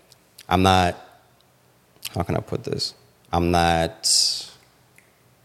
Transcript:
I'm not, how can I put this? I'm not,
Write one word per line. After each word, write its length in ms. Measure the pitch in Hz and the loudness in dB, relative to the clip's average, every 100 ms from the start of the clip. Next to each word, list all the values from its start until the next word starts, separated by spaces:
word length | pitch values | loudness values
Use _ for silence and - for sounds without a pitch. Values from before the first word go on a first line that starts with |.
| _ _ _ - - | _ _ _ -20 -2
I'm 120 | 90 | 2
not, 340 | 95 92 90 - - - _ _ _ _ _ _ _ _ - | 4 4 2 -2 -12 -20 _ _ _ _ _ _ _ _ -10
how 80 | - | -6
can 140 | 82 85 | -4 -4
I 60 | |
put 220 | - - - | -4 -8 -8
this? 280 | - - - _ _ _ | -6 -8 -10 _ _ _
I'm 180 | 85 87 | -2 2
not, 420 | 87 85 82 82 - - - - - - - _ _ _ _ _ _ _ _ | 4 4 2 -2 -4 -2 0 0 -4 -10 -20 _ _ _ _ _ _ _ _